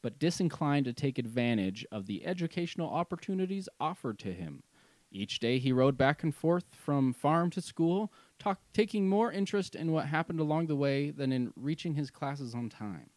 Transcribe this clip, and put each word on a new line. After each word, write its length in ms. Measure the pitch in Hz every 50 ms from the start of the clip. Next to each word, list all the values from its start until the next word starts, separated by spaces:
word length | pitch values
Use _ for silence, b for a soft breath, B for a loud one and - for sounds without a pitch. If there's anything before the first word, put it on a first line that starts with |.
| -
but 180 | 120 104 -
disinclined 640 | 147 170 - - 190 165 - - 160 147 143 143 139
to 80 | 127 120
take 260 | - - 139 127 -
advantage 640 | 120 113 113 123 120 120 120 107 95 95 95 110 120 -
of 160 | - 107 95
the 180 | 98 104 - -
educational 640 | - 185 180 170 160 - - 170 170 - - 165 160
opportunities 800 | - 156 175 - - 170 - - 196 190 185 180 196 196 185 - _ _
offered 380 | - 156 180 - - 127 107 101
to 120 | - 101 92
him. 300 | 87 87 78 71 - - _ b b b b b b b b
Each 300 | - 98 101 104 - -
day 180 | - 117 127 131
he 140 | 127 135 127
rode 240 | 127 127 135 135
back 260 | 123 131 135 151 - -
and 100 | 160 143
forth 340 | - - 160 170 180 180 _
from 420 | - - - - 143 143 135 131 123
farm 360 | - - 143 156 170 170 175 -
to 80 | 190 170
school, 500 | - - - 165 165 175 196 220 202 b b b b b _
talk-, 220 | - 214 190 - _ _ _
taking 360 | - 226 214 - 214 196 190
more 240 | 196 202 226 240 -
interest 420 | 196 196 190 - 202 190 - -
in 160 | - 160 165
what 160 | 160 160 -
happened 320 | 147 151 156 170 - 180 160
along 280 | 156 151 151 160 165
the 100 | 160 151
way 340 | 139 143 139 139 139 143 147
than 220 | 143 131 139 131 131
in 200 | 127 123 113 -
reaching 380 | - 123 143 165 160 - 175 151
his 160 | 147 147 135
classes 440 | - - 147 139 143 143 139 120 113
on 140 | 117 120 113
time. 420 | - - 110 107 95 78 60 - _